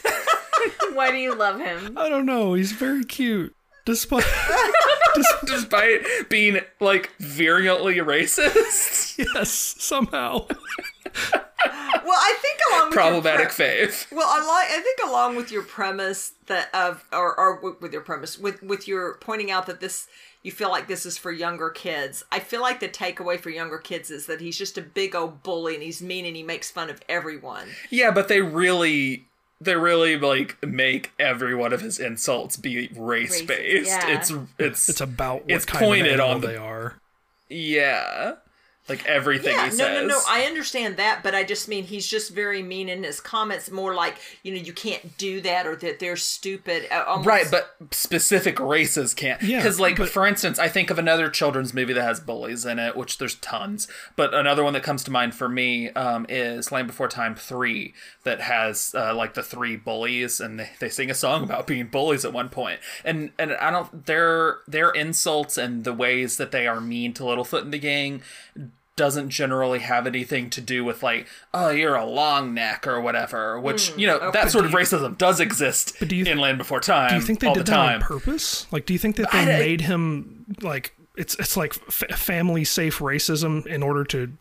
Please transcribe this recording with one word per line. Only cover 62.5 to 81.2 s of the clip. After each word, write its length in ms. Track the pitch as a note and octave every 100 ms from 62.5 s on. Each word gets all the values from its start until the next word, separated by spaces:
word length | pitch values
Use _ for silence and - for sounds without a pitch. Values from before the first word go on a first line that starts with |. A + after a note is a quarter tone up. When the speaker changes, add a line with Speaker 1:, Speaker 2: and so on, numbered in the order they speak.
| - A2 - - -
Speaker 3:
And, 280 | - D#3+ D3+ -
and 140 | D#3+
I 180 | C3+ D#3
don't, 340 | F3 E3+ E3 D3+
their, 520 | D#3 E3 E3 D#3+ - -
their 240 | D#3 E3
insults 640 | - D#3 D#3+ F3 D3+ D3 -
and 280 | B2 A#2+ A2+
the 80 |
ways 440 | A#2 B2 B2+ B2 -
that 140 | C3+
they 160 | C3 A#2+
are 120 | A2+
mean 340 | A#2 A#2+ A#2+
to 100 | A#2
Littlefoot 400 | B2+ B2 A#2+ D#3+
and 100 | D3
the 60 | D3
gang 420 | D3 C#3+ C#3 C#3 - - - - B2+ - _ -
doesn't 320 | C#3+ C#3+ C#3
generally 500 | C3+ C3+ C3 C3 B2
have 280 | A#2+ B2 B2+
anything 420 | B2 B2 C#3 A#2+
to 120 | -
do 240 | A#2 B2+ A#2+
with, 180 | A2+
like, 240 | B2+ A2+ - - -
"Oh, 160 | F3+ E3+
you're 260 | D3 D#3+ C3
a 100 | A2+
long 480 | B2+ D3+ C#3+ C3
neck," 340 | A#2 A2 G#2+ C#3
or 140 | B2
whatever, 580 | A#2+ A#2 A2+ A#2+ A2 A#2
which, 320 | C3+ G#3+ G#3
Speaker 4:
Mm, 80 | D#3
Speaker 3:
you 80 | G#3
know, 80 | D3+
Speaker 4:
okay. 240 | F#3 G#3
Speaker 3:
that 120 | -
sort 120 | A#3
of 80 | E3
Speaker 2:
But 180 | F3+ F3
do 60 | E3+
you 60 | C3
Speaker 3:
racism 80 | -
does 240 | F3+ E3+
exist 560 | G#3 A3+ C#3 - - -
Speaker 2:
But 80 | D#3+
do 80 | F3+
you 80 |
Speaker 3:
in 140 | F3+ D3
Land 200 | C#3 C3+
Before 200 | - C3
Time 300 | - D#3+ B2+
Speaker 2:
Do 60 | A#2+
you 60 |
think 200 | - A3
they 60 | B3+
Speaker 3:
all 80 | F#3
Speaker 2:
did 100 | E3+
Speaker 3:
the 60 |
Speaker 2:
that 40 | D#3
Speaker 3:
time. 200 | C3 A2+
Speaker 2:
on 60 |
purpose? 680 | - C#3+ B3 D#4 - - -
Like, 140 | D#3 -
do 80 |
you 60 | F3+
think 180 | G#3+ G#3+
that 180 | G#3+ F#3
Speaker 3:
I 80 |
Speaker 2:
they 80 | -
Speaker 3:
don't 80 | D3+
Speaker 2:
made 220 | D#3 E3
him, 640 | D#3+ F3 E3 D3 - - - G3+
like, 340 | F3 C3+ - - E3
it's, 180 | -